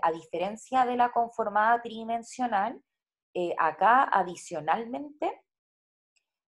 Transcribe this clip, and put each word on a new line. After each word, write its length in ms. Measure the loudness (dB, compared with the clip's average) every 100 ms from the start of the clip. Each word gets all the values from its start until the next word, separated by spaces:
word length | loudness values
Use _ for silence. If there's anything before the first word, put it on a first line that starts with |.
a 80 | 0
diferencia 760 | -2 -6 -6 -6 -6 -2 0 0
de 100 | 2
la 160 | 0
conformada 720 | 0 -2 -2 -2 2 4 2
tridimensional, 960 | 0 -10 -6 -8 -8 -6 -2 0 -2 -6 _ _ _ _ _
eh, 220 | -4 -4 0
acá 460 | 0 4 6 6
adicionalmente, 1400 | 4 2 0 -6 -10 -6 -2 -2 -2 -10 -12 -6 -6 -6 _ _ _ _ _ _ _ _ _ _ _